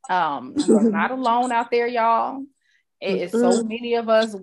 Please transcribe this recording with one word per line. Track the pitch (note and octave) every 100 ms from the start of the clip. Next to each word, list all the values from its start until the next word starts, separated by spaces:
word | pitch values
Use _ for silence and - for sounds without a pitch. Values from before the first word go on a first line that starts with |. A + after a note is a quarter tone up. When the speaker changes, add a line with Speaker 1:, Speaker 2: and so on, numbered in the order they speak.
| -
Speaker 1:
Um, | F#3 D#3+ C#3 B2+ - -
you're | A3
Speaker 2:
<laughs> | A3+
Speaker 1:
not | F#3+ F3
alone | C4 B3+ A#3+ B3+
out | A#3 A#3+
there, | A#3+ A#3+
y'all. | A#3+ A3+ A3+ A#3 C4+ C4+ _ _ _ _ _
It | F#3 F#3+
is | F3
so | A3 A#3+ A#3
Speaker 2:
Mm-mm. | A3+
Speaker 1:
many | A3+ A#3+
of | A#3 A3+
us, | A3 A3+ G3+